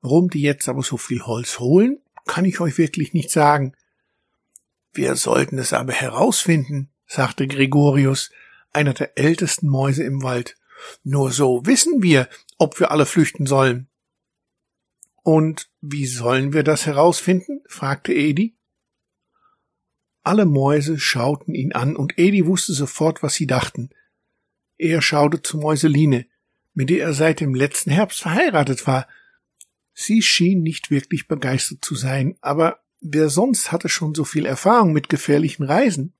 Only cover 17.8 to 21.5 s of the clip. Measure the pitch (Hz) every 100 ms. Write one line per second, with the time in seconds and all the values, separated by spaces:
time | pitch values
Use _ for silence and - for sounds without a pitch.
17.8 | 135 139 - 127 147 147 226 _ _ _
18.8 | _ _ _ _ _ _ _ _ _ _
19.8 | _ _ _ _ 156 202 190 139 135 147
20.8 | 143 156 - 123 123 147 -